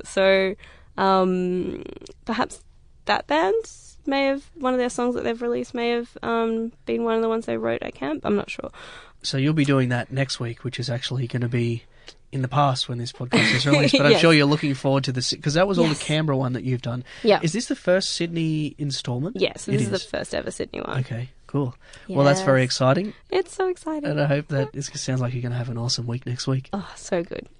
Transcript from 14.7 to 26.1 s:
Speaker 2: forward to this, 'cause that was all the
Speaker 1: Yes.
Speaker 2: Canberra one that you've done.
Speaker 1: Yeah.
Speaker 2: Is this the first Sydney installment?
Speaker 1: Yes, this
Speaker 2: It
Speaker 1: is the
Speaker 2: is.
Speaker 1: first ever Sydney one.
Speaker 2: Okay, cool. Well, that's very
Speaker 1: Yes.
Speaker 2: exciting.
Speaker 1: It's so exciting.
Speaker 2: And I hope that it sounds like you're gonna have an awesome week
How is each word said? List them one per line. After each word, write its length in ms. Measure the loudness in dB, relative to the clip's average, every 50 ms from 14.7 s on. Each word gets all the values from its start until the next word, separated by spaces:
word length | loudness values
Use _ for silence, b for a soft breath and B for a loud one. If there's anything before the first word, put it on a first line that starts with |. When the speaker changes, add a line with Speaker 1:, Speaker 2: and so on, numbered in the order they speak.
| -2
Speaker 2:
forward 300 | 0 0 2 2 2 2
to 80 | 0
this, 220 | -2 -2 -2 -4 -4 -4
'cause 120 | -4 0 2
that 120 | 2 2 4
was 100 | 4 4
all 60 | 4
the 40 | 4
Speaker 1:
Yes. 120 | 2 0 -2
Speaker 2:
Canberra 340 | -2 0 0 0 0 0 0
one 160 | 0 0 -2
that 100 | -2 -2
you've 180 | -2 -2 -2
done. 220 | -2 -4 -6 -6 -8 B B B B
Speaker 1:
Yeah. 160 | 4 4 4 4
Speaker 2:
Is 80 | 0
this 140 | -2 -2 -4 -4
the 80 | -6
first 360 | -2 0 2 2 2 2 0 -4
Sydney 580 | -4 -4 -4 -2 -2 -2 0 0 0 -2 -4 -4 -6
installment? 580 | -6 -6 -4 -4 -4 -4 -4 -2 -4 -4 -2 -2
Speaker 1:
Yes, 260 | -2 -2 -2 -4 -4
this 100 | -2 0
Speaker 2:
It 60 | 0
Speaker 1:
is 80 | 0 0
the 60 | -2 -4
Speaker 2:
is. 80 | -4
Speaker 1:
first 280 | -6 -8 -8 -6 -6 -6
ever 160 | -6 -6 -6
Sydney 300 | -6 -8 -8 -8 -8 -8
one. 200 | -8 -4 -4 -4
Speaker 2:
Okay, 280 | -4 -4 -6 -8 -8 -10 -14 -18 -12
cool. 300 | -6 -4 -2 -2 -2 -4 B B B B B B B
Well, 180 | 2 4 4
that's 160 | 6 4 4
very 200 | 4 4 4 4
Speaker 1:
Yes. 60 | 4 2
Speaker 2:
exciting. 440 | 2 2 4 4 4 4 0 -2 -6 -12 -8 -2
Speaker 1:
It's 240 | 0 0 0 -2 -2
so 140 | -2 -2 -2
exciting. 420 | -2 -4 -6 -6 -6 -4 -4 -2
Speaker 2:
And 100 | 0 0
I 60 | 2
hope 220 | 2 2 0 0 0
that 220 | 0 0 0 -2 -4
it 100 | -8 -8
sounds 360 | -8 -8 -8 -4 -2 -2 0
like 120 | -2 -2 -2
you're 100 | -4 -4
gonna 120 | -4 -4
have 140 | -4 -4 -4
an 80 | -4 -4
awesome 300 | -4 -2 -2 -4 -4
week 180 | -4